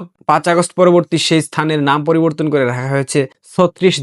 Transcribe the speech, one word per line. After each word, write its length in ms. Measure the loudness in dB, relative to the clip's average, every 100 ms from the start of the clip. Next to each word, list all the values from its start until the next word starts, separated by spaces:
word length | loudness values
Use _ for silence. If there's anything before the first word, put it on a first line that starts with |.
| -2 _ -2
পাঁচ 180 | 0 0
আগস্ট 240 | 0 0
পরবর্তী 440 | 2 4 4 2 -2
সেই 240 | 0 0
স্থানের 380 | -2 -4 -2 0
নাম 220 | 0 0
পরিবর্তন 420 | 0 0 0 -2 -2
করে 140 | 0 -2
রাখা 220 | -4 -4
হয়েছে 320 | -4 -2 -2 -4 _ _ -2
ছত্রিশ 380 | -2 0 -2 0